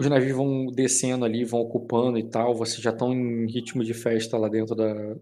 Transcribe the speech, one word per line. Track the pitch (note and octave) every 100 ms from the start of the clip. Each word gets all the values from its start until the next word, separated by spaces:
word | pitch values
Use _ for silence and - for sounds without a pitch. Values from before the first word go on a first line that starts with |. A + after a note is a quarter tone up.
os | C#3
navios | C3+ C3 C3
vão | C#3 C3+ C3
descendo | B2 B2+ - B2+ B2+
ali, | A#2 A#2
vão | A#2 A#2
ocupando | A#2 A#2+ - A#2 B2 A#2
e | A2+
tal, | A2+ A#2+
vocês | A#2 A2 -
já | A#2+
tão | A2+ B2
em | B2+ A#2+ A#2 A2+
ritmo | A#2+ A#2 C3
de | A2+
festa | A2+ A#2 A2+ A2 A#2
lá | G#2+
dentro | A2 A2
da | A2 A2 G#2+ G#2+ A2+